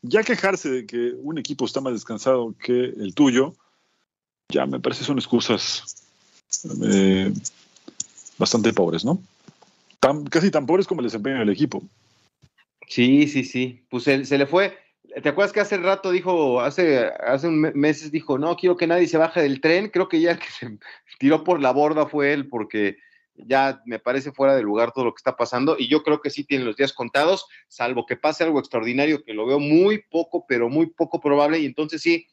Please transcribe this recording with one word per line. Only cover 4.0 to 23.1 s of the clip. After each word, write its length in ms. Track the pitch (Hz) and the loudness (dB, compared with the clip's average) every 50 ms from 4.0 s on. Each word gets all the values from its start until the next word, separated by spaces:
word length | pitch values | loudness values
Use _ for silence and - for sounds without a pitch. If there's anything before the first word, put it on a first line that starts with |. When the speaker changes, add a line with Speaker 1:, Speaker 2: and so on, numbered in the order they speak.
| _ _ _ _ _ _ _ _ _ _ | _ _ _ _ _ _ _ _ _ _
Speaker 1:
ya 160 | - 69 67 | -2 0 0
me 140 | - 135 127 | 0 -4 -4
parece 240 | 123 131 123 - 135 | -4 -4 -4 -4 -4
son 140 | - 143 127 | -4 -4 -4
excusas, 880 | - - - 120 - - 117 95 - - - - - - - - _ _ _ _ _ _ _ _ _ _ - - - - - - - | -2 0 0 0 0 0 -2 -2 -2 -6 -8 -8 -10 -14 -20 -20 _ _ _ _ _ _ _ _ _ _ -10 -10 -8 -8 -8 -4 0
eh, 480 | - 101 98 95 95 95 95 95 95 - - - - _ _ _ _ _ _ _ - _ _ - _ _ - - - _ _ | 2 2 4 4 4 4 2 2 -2 -4 -6 -8 -12 _ _ _ _ _ _ _ -20 _ _ -16 _ _ -20 -20 -20 _ _
bastante 340 | - - - 117 104 113 | -2 0 0 2 2 2
pobres, 320 | 104 - 92 85 80 85 90 | 2 2 0 0 0 -2 -2
¿no? 180 | 120 165 190 - _ _ _ _ - _ _ _ _ _ _ _ _ _ _ | -2 -2 -2 -4 _ _ _ _ -20 _ _ _ _ _ _ _ _ _ _
Tan, 260 | - 131 143 151 147 | 2 2 2 0 -4
casi 260 | 135 - 165 165 202 | -2 0 2 2 4
tan 140 | - 156 139 | 2 2 0
pobres 220 | 120 165 185 196 - | 2 2 2 2 0
como 140 | 185 160 | -2 -4
el 60 | 123 117 | -2 -4
desempeño 320 | 110 110 104 135 135 131 | -4 -4 -4 -4 -2 0
del 100 | 113 104 | 0 0
equipo. 340 | 98 90 147 - - 98 - - _ _ _ _ _ _ _ _ _ _ _ _ _ _ _ _ _ _ - _ | 2 2 0 -2 -2 -8 -12 -12 _ _ _ _ _ _ _ _ _ _ _ _ _ _ _ _ _ _ -20 _
Speaker 2:
Sí, 400 | - - 123 123 135 143 147 143 | 0 2 4 6 6 6 4 4
sí, 160 | - 139 127 | 0 -4 -4
sí. 400 | - - 123 127 127 120 - _ _ | -4 -4 -4 -4 -4 -6 -14 _ _
Pues 180 | - 123 117 143 | -8 -4 0 0
él, 180 | 139 135 139 - | 0 0 0 0
se 100 | 143 139 | 0 0
le 80 | 139 | 2
fue. 320 | 135 165 180 202 196 196 - _ _ _ _ _ _ - - - | 2 2 0 0 0 -4 -10 _ _ _ _ _ _ -16 -4 -4
¿Te 60 | - | -2
acuerdas 220 | 143 175 202 196 202 | 0 2 0 0 2
que 80 | 214 | -2
hace 160 | 202 208 208 196 | -2 0 -2 -2
rato 340 | 170 185 196 190 - 190 | 0 0 0 0 0 -2
dijo, 500 | 180 190 - 185 180 170 151 135 120 123 | -2 0 0 0 0 2 2 2 2 2
hace, 440 | 120 147 143 - 180 165 143 127 117 90 | 0 -2 0 2 2 4 4 2 2 0
hace 400 | - - - 117 127 135 147 170 | -4 -4 -2 -2 -2 0 0 0
un 120 | 160 156 | 0 2
me-, 120 | 156 151 - | 0 0 0
meses 380 | 143 143 151 156 151 160 151 | 0 2 0 0 0 -4 -8
dijo, 260 | 143 160 147 - 143 131 | -8 -8 -4 -2 -2 -2
"No 180 | 147 165 175 - | 0 -2 -4 0
quiero 200 | - 180 175 175 | 2 0 2 2
que 80 | 175 | 2
nadie 220 | 165 170 180 175 156 | 0 2 2 2 2
se 100 | 156 160 | 4 2
baje 240 | 160 160 - 180 | 2 2 2 0
del 200 | 156 139 135 131 | 0 0 0 0
tren"? 280 | - 156 165 180 208 208 | 2 2 2 2 0 -2
Creo 180 | - 180 185 180 | -2 -2 -2 0
que 100 | - 160 | 2 2
ya 120 | 165 170 | 2 2
el 80 | 170 - | 0 -2
que 100 | - - | -6 -16
se 260 | - - - 123 107 101 _ - - - _ _ - _ | -14 -14 -14 -14 -14 -16 _ -20 -20 -20 _ _ -12 _
tiró 240 | 135 139 156 156 156 | 2 4 4 4 2
por 160 | 175 180 156 | 0 0 2
la 100 | 139 127 | 2 2
borda 340 | 127 139 147 151 151 156 151 | 4 4 2 2 2 0 -2
fue 280 | 147 - 151 143 143 147 | 0 0 0 0 0 0
él, 140 | 143 135 139 | -2 -4 -6
porque 480 | - 117 107 - - 107 104 98 95 _ _ _ | -6 -6 -6 -4 -2 0 0 0 -2 _ _ _